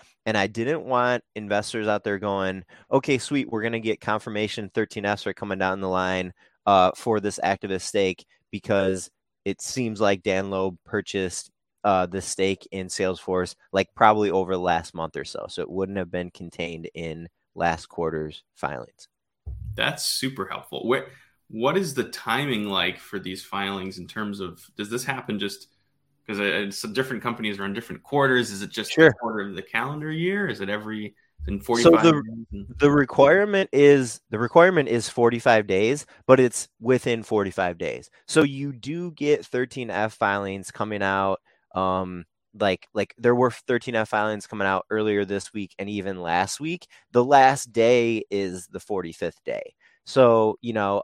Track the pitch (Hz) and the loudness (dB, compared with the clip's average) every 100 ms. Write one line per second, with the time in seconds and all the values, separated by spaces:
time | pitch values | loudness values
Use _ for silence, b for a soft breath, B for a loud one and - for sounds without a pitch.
0 | b b 113 107 98 107 120 156 113 123 | b b -4 0 0 -2 -4 -4 -2 0
1 | 123 120 - 110 104 101 - 113 107 104 | 0 -2 -6 -12 -4 -2 -2 -4 -2 -2
2 | 104 98 101 98 95 95 - b b 139 | -2 -4 -2 -2 -2 -6 -10 b b 0
3 | 139 131 - 143 - 110 113 113 110 - | 2 -2 0 -4 -2 -4 -4 -4 -4 -4
4 | - 107 117 107 107 - 98 - 107 110 | -2 -4 -4 -4 -4 -6 -8 -4 -4 -4
5 | 101 107 101 - 104 95 95 95 95 92 | -4 -2 -4 -8 -6 -2 -2 -2 -2 -2
6 | 92 92 90 - b b 104 95 92 - | 0 -2 -6 -12 b b 4 6 6 2
7 | 120 110 101 - 92 98 101 95 - 104 | -2 0 -2 -2 -2 -2 -2 -6 -4 0
8 | 95 90 - _ _ 104 - 101 95 92 | 0 -2 -12 _ _ -10 -2 0 0 -2
9 | - _ _ _ 98 95 - 131 117 104 | -8 _ _ _ -8 -8 -8 -6 -6 0
10 | 104 95 101 95 98 95 95 87 - 104 | 0 0 -2 -2 -2 -2 -4 -6 -6 -6
11 | - 101 92 - - _ _ _ 104 92 | -4 -4 -4 -6 -14 _ _ _ 0 2
12 | 90 95 - - 95 95 - 95 92 - | 0 -4 -6 -2 -2 -2 -6 -10 -8 -4
13 | 92 90 - 92 90 - _ 95 95 - | -4 -4 -4 -2 -4 -8 _ -2 -2 4
14 | 110 107 104 92 90 92 87 85 82 85 | 6 6 4 2 0 -2 0 0 -2 -8
15 | 80 76 73 - - - 82 95 95 98 | -8 -8 -10 -10 -12 -10 -8 -6 -4 -4
16 | 87 90 90 - 87 - 85 82 82 - | -6 -6 -8 -12 -16 -10 -10 -8 -12 -10
17 | 82 80 85 _ _ - 85 82 - - | -10 -10 -14 _ _ -4 -2 -2 -6 -6
18 | 80 78 78 - _ - 71 67 60 _ | -4 -4 -8 -10 _ -8 -8 -8 -12 _
19 | - _ _ _ - - - 104 123 - | -20 _ _ _ -16 -14 -10 -4 -4 -4
20 | - - 131 107 95 - - 67 113 131 | -6 -4 -6 -6 -8 -10 -10 -8 -2 -2
21 | - B B B _ 110 127 180 175 135 | -4 B B B _ -4 -2 0 -2 -4
22 | 110 - - 120 143 113 104 95 90 90 | -6 -6 -4 -2 -2 -4 -2 -2 -2 -4
23 | - 101 92 92 - 98 98 98 95 92 | -10 -10 -10 -12 -8 -4 -4 -4 -8 -12
24 | 85 110 104 98 90 82 - - 104 120 | -12 -8 -8 -6 -10 -12 -18 -12 -8 -6
25 | 139 131 - 104 98 - - _ _ _ | -6 -8 -6 -6 -6 -10 -20 _ _ _
26 | _ _ - 101 101 82 101 - 110 117 | _ _ -10 -4 -2 -2 -4 -8 -8 -4
27 | 135 113 120 113 107 98 98 101 - - | -4 -4 -6 -6 -6 -6 -6 -8 -10 -14
28 | - 143 135 123 113 98 101 - 107 - | -4 2 4 4 0 -6 -10 -8 -2 6
29 | 160 117 113 107 98 92 - 113 127 151 | 6 6 -4 -6 -8 -10 -6 -6 -4 -6
30 | 151 156 175 202 190 95 98 104 107 110 | -8 -4 -4 -2 -4 -6 -6 -6 -6 -10
31 | 107 _ _ - 73 98 - 117 170 160 | -10 _ _ -12 -6 -6 0 6 8 8
32 | 165 147 110 113 - 101 123 120 143 147 | 8 4 0 -10 -12 -12 -10 2 4 6
33 | 131 - 139 185 208 196 190 139 143 143 | 4 6 8 8 4 0 2 6 8 8
34 | 123 - - 110 117 165 180 175 131 117 | 4 -6 -8 -4 4 6 8 6 2 0
35 | - - 117 120 127 113 101 95 110 143 | -2 2 2 4 4 4 4 2 2 0
36 | - b - 131 123 - - - 113 127 | -6 b 6 6 6 2 -10 -6 0 0
37 | 131 113 104 110 98 92 90 85 82 60 | 2 -2 0 0 0 0 -2 -2 -6 -8
38 | - b b 156 143 135 143 123 127 170 | -12 b b 2 2 0 -8 -10 -10 -8
39 | 175 151 147 147 - 127 127 139 117 95 | -8 -4 0 0 0 -4 -4 -6 -6 -2
40 | 107 - 104 101 98 98 92 - 107 104 | -2 0 0 0 -4 -8 -10 -8 -6 -2
41 | 98 98 98 95 _ _ _ 95 95 92 | 0 0 0 -2 _ _ _ -2 0 0
42 | 92 90 85 _ _ 104 104 92 _ 107 | -4 -10 -16 _ _ -2 0 0 _ -4
43 | 95 - 120 123 127 - - 120 - 113 | -4 0 2 4 2 0 -2 -2 0 -2
44 | 110 107 107 107 - 104 98 95 - 110 | 0 0 -2 -4 -8 -4 0 0 -2 -2
45 | 107 101 98 98 - 110 95 - 101 104 | 0 0 0 -4 -6 -10 -10 -10 -8 -6
46 | 95 92 85 87 98 - 156 175 - b | -6 -6 0 0 0 -4 -8 -8 -12 b
47 | b 120 127 139 131 139 120 113 113 123 | b 2 6 8 8 4 -2 2 4 6
48 | 117 110 - 101 95 90 - 95 - 98 | 4 0 -2 -4 -4 -6 -12 -14 -8 -6
49 | 87 - 87 - - 57 - _ b b | -6 -6 -8 -8 -8 -8 -8 _ b b
50 | - 135 123 113 110 - 117 110 101 101 | -2 6 6 8 4 0 -4 -2 0 0